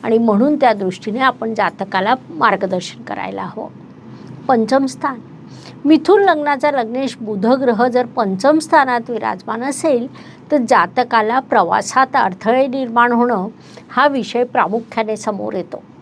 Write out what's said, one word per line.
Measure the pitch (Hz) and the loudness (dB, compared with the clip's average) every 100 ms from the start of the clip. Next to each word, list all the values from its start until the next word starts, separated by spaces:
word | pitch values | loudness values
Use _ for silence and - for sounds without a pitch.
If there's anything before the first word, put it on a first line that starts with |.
आणि | 233 226 | 2 2
म्हणून | 233 202 277 294 | 4 4 2 4
त्या | 262 | 2
दृष्टीने | 208 185 185 - 220 | 2 -2 -4 -8 0
आपण | 262 247 226 | 0 0 -6
जातकाला | 220 185 - 196 190 196 262 - | -2 -2 -4 -4 -2 0 -2 -4
मार्गदर्शन | 320 233 214 196 185 185 - | 0 0 0 -2 -4 -6 -16
करायला | - - 190 196 | -12 -10 -10 -10
हवं. | 190 220 - - - - - - - - - | -12 -12 -14 -16 -20 -20 -20 -20 -18 -10 0
पंचम | 247 220 269 269 | 0 2 0 -2
स्थान, | - 294 240 - - - - - - | -6 -8 -8 -16 -20 -20 -20 -20 -4
मिथुन | 285 311 320 403 | 4 4 6 4
लग्नाचा | 392 311 294 277 294 | 4 2 0 0 0
लग्नेश | 277 220 247 269 - | 0 -2 -4 -4 -6
बुध | 214 208 220 262 | -8 -2 2 2
ग्रह | 262 214 240 | 2 2 2
जर | 240 240 | 0 -2
पंचम | - 208 190 269 311 | -2 -2 0 2 2
स्थानात | 311 320 262 240 233 | 4 2 4 -2 -4
विराजमान | 226 220 190 - 220 | -6 -4 -6 -8 -6
असेल | 262 285 330 247 254 - - - - | -6 -2 0 0 -2 -14 -20 -20 -2
तर | 302 233 | 0 4
जातकाला | 226 175 - 240 226 214 247 | 4 4 -2 0 0 2 -2
प्रवासात | 269 233 175 202 202 254 262 269 | 2 2 2 0 0 0 2 2
अडथळे | 202 185 214 254 269 | 0 -2 0 2 0
निर्माण | 269 254 233 240 | -2 -2 2 2
होणं | 240 240 214 196 - - - - | 2 2 0 -4 -10 -20 -20 -8
हा | - 285 | 0 0
विषय | 277 208 240 | 0 -4 -4
प्रामुख्याने | 247 262 175 220 226 - 214 214 | -2 0 0 -2 -4 -6 -4 -4
समोर | 220 202 208 | -6 -6 -6
येतो. | 214 - - - - | -8 -8 -14 -18 -20